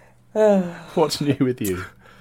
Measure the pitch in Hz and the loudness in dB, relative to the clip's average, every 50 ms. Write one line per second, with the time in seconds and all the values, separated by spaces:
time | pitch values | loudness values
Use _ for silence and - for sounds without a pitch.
0 | - _ _ _ _ _ - 214 214 214 202 190 180 175 170 - - - - 180 | -20 _ _ _ _ _ -2 2 4 4 4 4 0 -2 -6 -12 -14 -6 -2 0
1 | 156 147 - - 147 147 135 - 139 127 123 - 110 98 92 90 92 - - - | 0 0 0 -2 -2 -2 0 0 0 0 0 -2 -4 -4 -4 -6 -8 -14 -18 -20
2 | - - - - | -20 -20 -20 -20